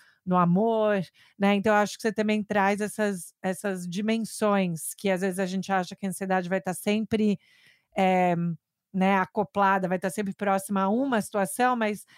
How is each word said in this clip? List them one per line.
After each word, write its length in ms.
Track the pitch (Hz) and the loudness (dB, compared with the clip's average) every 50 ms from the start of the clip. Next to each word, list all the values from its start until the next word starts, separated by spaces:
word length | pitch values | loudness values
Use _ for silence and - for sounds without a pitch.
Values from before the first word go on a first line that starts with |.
| _ _ _ _ _ | _ _ _ _ _
no 120 | 185 180 180 | 0 2 4
amor, 640 | 175 175 175 185 220 233 226 220 214 214 208 196 165 - _ _ _ _ _ - | 4 4 4 4 2 2 2 2 2 2 2 0 -2 -6 _ _ _ _ _ 0
né? 180 | 196 202 202 | 2 2 2
Então, 180 | 202 190 220 214 | 4 4 4 4
eu 60 | 208 | 4
acho 160 | 208 196 - | 2 2 -2
que 60 | - - | -4 -4
você 100 | 226 196 | -2 -2
também 300 | - 214 214 214 214 202 | 0 0 0 0 -2 -2
traz 360 | - 208 208 190 196 208 196 | 0 0 2 2 2 2 0
essas, 520 | 214 202 - - 214 208 202 180 - - - _ | -2 -4 -4 -2 -2 -2 -2 -4 -8 -14 -12 _
essas 460 | - 190 185 - - 202 190 185 180 180 | -4 -4 -4 -4 -4 -6 -6 -6 -6 -6
dimensões 1080 | 170 196 208 214 226 226 220 - - - 220 214 202 196 190 180 165 156 - - - | -6 -4 -2 -2 -2 -2 -2 -6 -4 -2 0 2 2 2 2 0 -2 -4 -8 -10 -10
que 160 | - - 196 | -4 -2 -2
às 120 | 190 175 | 0 0
vezes 180 | 190 196 175 185 | 0 -2 -2 -2
a 60 | 196 | -2
gente 260 | 180 185 196 180 - | -2 -2 -4 -2 -2
acha 240 | 196 190 180 - 190 | -2 -2 -2 -4 -6
que 100 | - - | -8 -6
a 40 | 190 | -6
ansiedade 380 | 175 - 202 190 185 185 175 175 | -6 -4 -2 -2 0 0 0 0
vai 140 | 190 190 | -2 -2
tá 120 | 190 185 175 | -2 -4 -6
sempre, 640 | - - 214 208 220 220 - - 214 214 208 196 - _ _ _ _ _ _ _ _ _ _ - - | -4 -2 0 0 0 0 -2 0 0 2 2 0 -2 _ _ _ _ _ _ _ _ _ _ -2 0
é, 380 | 190 185 185 185 180 180 175 170 170 170 165 - _ _ _ _ _ _ - | 2 4 4 4 4 2 2 0 -2 -4 -6 -8 _ _ _ _ _ _ -4
né, 240 | 190 185 190 196 190 | 0 2 2 2 2
acoplada, 680 | 185 - - 220 202 - - 202 202 190 196 196 185 175 | 0 0 -2 -4 -4 -2 0 2 2 4 4 2 0 0
vai 100 | 185 180 | -2 -2
tá 100 | - 190 | -2 -4
sempre 240 | - - 208 196 190 | -4 -4 -6 -6 -6
próxima 500 | - 208 202 196 196 196 - 202 196 190 | -4 -2 0 0 0 -2 -2 -2 0 0
a 60 | 190 | 0
uma 320 | 214 240 269 285 247 214 | 0 0 0 0 0 -2
situação, 540 | 190 - - 208 196 185 - - 247 254 254 | -2 -2 -2 -2 -2 -2 0 0 0 0 2
mas 300 | 233 226 214 208 190 - _ _ | 0 -2 -2 -4 -6 -10 _ _